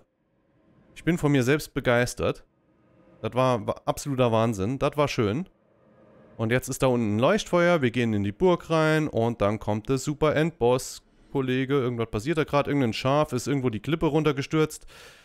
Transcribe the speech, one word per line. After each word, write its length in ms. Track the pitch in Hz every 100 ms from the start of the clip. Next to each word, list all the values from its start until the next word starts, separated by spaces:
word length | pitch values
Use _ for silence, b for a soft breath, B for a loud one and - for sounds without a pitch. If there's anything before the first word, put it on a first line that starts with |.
| _ _ _ _ _ _ _ _ _
Ich 100 | -
bin 140 | - 170
von 140 | 147
mir 100 | 143
selbst 320 | 123 151 -
begeistert. 720 | 143 127 120 123 - 87 - - _ _ _ _ _ _ -
Das 120 | 110
war, 320 | 113 131 120 107
war 160 | - -
absoluter 440 | 147 147 127 123
Wahnsinn. 460 | 110 117 104 98 135
Das 180 | 143 147
war 120 | 143
schön. 400 | - 107 120 185 _ _ _ _ _ - - - -
Und 160 | 113
jetzt 160 | 127 127
ist 140 | 135
da 60 | 131
unten 280 | 123 110 104
ein 20 |
Leuchtfeuer. 600 | 135 208 - 175 170 175
Wir 100 | 127
gehen 220 | 123 117
in 120 | 107
die 80 | 101
Burg 360 | - 185 170 -
rein. 400 | 160 156 156 156
Und 320 | 113 117 117
dann 180 | 101 107
kommt 300 | - 107 107
der 100 | 135
Super 380 | 151 143 151 143
Endboss, 680 | 160 - 117 127 - - - _ -
Kollege. 420 | 143 131 127 131
Irgendwas 360 | 143 123 120 113
passiert 280 | 107 123 160
da 60 |
gerade. 260 | 143 143 135
Irgendein 220 | 143 123
Schaf 400 | 107 131 143 151
ist 140 | 123 -
irgendwo 240 | 143 123
die 100 | 110
Klippe 260 | - 160 165
runtergestürzt. 800 | 151 151 139 139 156 151 - B B B B